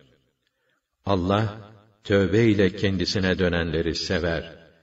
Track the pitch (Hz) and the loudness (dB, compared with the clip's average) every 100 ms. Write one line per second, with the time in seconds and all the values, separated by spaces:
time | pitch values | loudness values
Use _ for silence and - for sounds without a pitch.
0 | 65 _ _ _ _ _ _ _ _ _ | _ _ _ _ _ _ _ _ _ _
1 | 95 98 90 101 107 110 104 110 _ _ | -4 -2 0 0 -2 -6 -18 -20 _ _
2 | - 101 92 104 117 101 92 98 101 95 | 0 2 4 4 4 4 2 2 -2 -2
3 | 87 101 92 87 90 85 85 78 82 76 | -2 -2 0 0 0 0 -2 -2 -2 -4
4 | - 90 85 82 - - - _ | -4 -2 -2 -4 -8 -18 -20 _